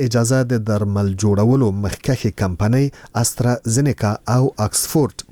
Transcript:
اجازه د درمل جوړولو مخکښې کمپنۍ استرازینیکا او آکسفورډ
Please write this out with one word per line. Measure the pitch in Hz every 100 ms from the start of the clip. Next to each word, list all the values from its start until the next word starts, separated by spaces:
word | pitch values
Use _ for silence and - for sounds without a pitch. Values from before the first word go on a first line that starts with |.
| 123
اجازه | 120 117 131 123
د | 117 107
درمل | 104 101 101 101 95
جوړولو | 104 98 113 135 110 98
مخکښې | 101 - - 131 110 -
کمپنۍ | 98 87 107 127 143 - - 110
استرازینیکا | 117 - 120 120 117 117 143 - 104 107 - 127
او | 135 - 107
آکسفورډ | - - 160 127 - -